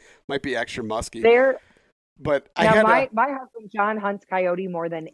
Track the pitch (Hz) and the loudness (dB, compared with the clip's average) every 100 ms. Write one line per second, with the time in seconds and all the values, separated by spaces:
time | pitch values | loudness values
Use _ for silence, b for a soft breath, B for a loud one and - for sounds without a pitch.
0 | b b - 139 143 120 120 - 110 110 | b b -8 -6 -4 -4 -4 -8 -6 -6
1 | 117 113 226 240 269 254 b b b _ | -6 0 4 4 4 -2 b b b _
2 | _ _ 156 139 - - 220 220 220 247 | _ _ -2 -2 -2 0 4 6 6 4
3 | 269 220 269 269 254 233 214 220 202 214 | 2 0 -2 -2 -12 -18 -8 -2 -2 0
4 | 202 202 - 185 185 180 190 170 170 165 | -4 -6 -4 -2 0 -2 -4 -6 -6 -8
5 | 160 | -12